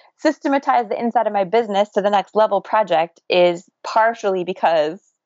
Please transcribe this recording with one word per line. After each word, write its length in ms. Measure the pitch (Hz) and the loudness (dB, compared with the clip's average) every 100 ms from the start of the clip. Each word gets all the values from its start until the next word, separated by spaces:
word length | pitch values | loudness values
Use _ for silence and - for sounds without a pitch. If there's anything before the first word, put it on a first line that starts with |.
| _ _ | _ _
Systematize 680 | 320 - 294 277 277 247 208 | -2 -2 -2 -2 0 0 -2
the 100 | - | -4
Inside 260 | 233 233 214 | -2 0 0
of 80 | |
My 120 | 208 185 | -2 0
Business 440 | 226 220 196 208 | 0 0 -2 0
to 80 | 214 | -2
the 100 | 196 | 0
Next 240 | 202 185 214 | 0 0 0
Level 260 | 214 202 | 0 0
project 580 | - 220 196 160 170 _ - | -2 -2 0 0 -2 _ -2
is 380 | 180 175 175 - _ | 2 2 2 -8 _
partially 600 | - 226 226 233 202 190 | -4 0 2 0 -2 -2
because 560 | 175 185 180 160 151 185 _ _ | -4 -2 0 2 0 -6 _ _